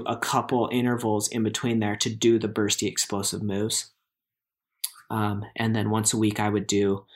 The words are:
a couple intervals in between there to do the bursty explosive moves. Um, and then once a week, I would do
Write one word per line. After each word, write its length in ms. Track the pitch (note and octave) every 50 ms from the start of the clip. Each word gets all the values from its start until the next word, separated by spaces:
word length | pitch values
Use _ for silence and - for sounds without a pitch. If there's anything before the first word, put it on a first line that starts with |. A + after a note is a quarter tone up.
| A#2
a 100 | A2 A#2+
couple 520 | - - - C#3 B2 - - C3 A#2+ A2 -
intervals 560 | A#2+ B2 A#2+ B2 A#2+ A#2+ A#2+ A2 G#2+ G#2 - -
in 160 | A#2+ A#2 A2
between 340 | G#2 A2 - - B2 A#2 A2
there 180 | G#2 G#2 G#2
to 140 | - - -
do 280 | A2 A2 A#2+ A#2 A2+ A2+
the 100 | A2+ G#2
bursty 400 | A2 A2 G#2 G2+ - - G#2 F#2+
explosive 540 | - - - - G3+ G3 G3 - G2 -
moves. 500 | G#3 G2+ F#2+ G2+ G#2+ A#2 - - - - _ _ _ _ _ _ _ _ _ _ _ _ _ _ _ _ _ _ - - - - - -
Um, 340 | A2+ A2 G#2+ G#2 G2+ G2+ G2+ - -
and 220 | - A2+ A2 A2
then 140 | A2 G#2 G#2+
once 220 | A2 A2 G#2+ -
a 60 | B2 A2
week, 220 | A2 G#2+ G#2 A#2
I 80 | G#2+ G#2
would 180 | G#2 G2+ G2
do 380 | - G#2 G2+ G2+ G2 G2 G2 - _ -